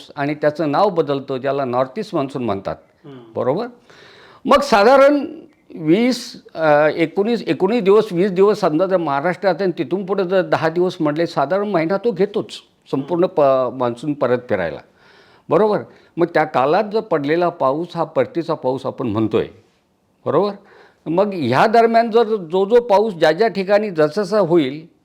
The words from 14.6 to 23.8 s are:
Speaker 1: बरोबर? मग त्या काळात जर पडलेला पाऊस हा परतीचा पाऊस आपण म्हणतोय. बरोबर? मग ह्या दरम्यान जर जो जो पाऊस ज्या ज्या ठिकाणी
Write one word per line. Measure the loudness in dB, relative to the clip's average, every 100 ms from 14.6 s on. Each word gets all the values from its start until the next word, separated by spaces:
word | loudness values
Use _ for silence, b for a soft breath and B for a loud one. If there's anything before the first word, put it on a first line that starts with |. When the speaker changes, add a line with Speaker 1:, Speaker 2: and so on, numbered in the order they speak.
| -4 -6 -16 b b b b b b
Speaker 1:
बरोबर? | 2 2 0 -6 b b -4
मग | 0
त्या | 0
काळात | 0 0 2 0 0
जर | -4
पडलेला | -2 -2 0 0 0
पाऊस | 0 -2 -2 -6 -6
हा |
परतीचा | -4 -2 -2 -4 -6
पाऊस | -4 -4 -4 -6
आपण | -6 -4
म्हणतोय. | -2 0 0 -2 -10 _ _ _ _ _ _ -2
बरोबर? | -2 -2 -6 b b b b -4
मग | -2 -2
ह्या | -2 0 2 4
दरम्यान | 4 4 2 2
जर | 2
जो | 0 -2 -2 -2 2
जो | 2
पाऊस | 4 0 0
ज्या | 0 0
ज्या | 2 0
ठिकाणी | -2 0 0